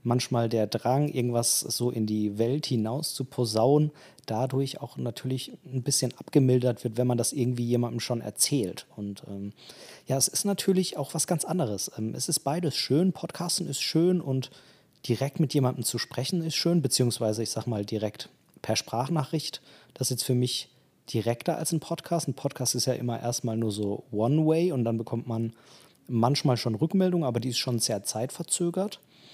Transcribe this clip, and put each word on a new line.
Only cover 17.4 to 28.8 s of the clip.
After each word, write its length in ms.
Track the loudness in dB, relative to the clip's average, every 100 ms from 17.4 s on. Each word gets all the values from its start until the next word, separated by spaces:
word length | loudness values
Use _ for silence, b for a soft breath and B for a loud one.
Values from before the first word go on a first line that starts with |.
ich 60 | -2
sag 180 | -4 -2
mal, 180 | -2 -2
direkt 440 | -2 -2 -4 -14 _ _ -10
per 140 | -2 -2
Sprachnachricht. 840 | -2 -2 0 0 0 -2 -4 -10 B B B
Das 140 | -4 -2
ist 40 |
jetzt 120 | 0
für 120 | 0 2
mich 340 | 2 -2 -8 b b b -6
direkter 440 | -2 0 0 -2 -2
als 140 | -2
ein 80 | -2
Podcast. 480 | -2 -6 -2 -2 -2
Ein 80 | -4
Podcast 400 | -4 -2 -2 0
ist 100 | 0
ja 80 |
immer 260 | 0 -2 -2
erstmal 380 | -2 -2 -2 0
nur 140 | -2
so 320 | 0 -2 -4 -4
One-Way 600 | 0 2 4 4 4 2
und 120 | 2
dann 140 | 0 0
bekommt 300 | -2 -6 -4
man 260 | -4 -4 -6 B B B B -4
manchmal 500 | 2 4 4 2 2
schon 180 | 0 0
Rückmeldung, 480 | 2 2 4 2
aber 160 | 0 0
die 100 | -2
ist 80 | -4
schon 220 | -2 0
sehr 240 | 0 -2
zeitverzögert, 960 | -4 -4 -4 -6 -4 -2 0 0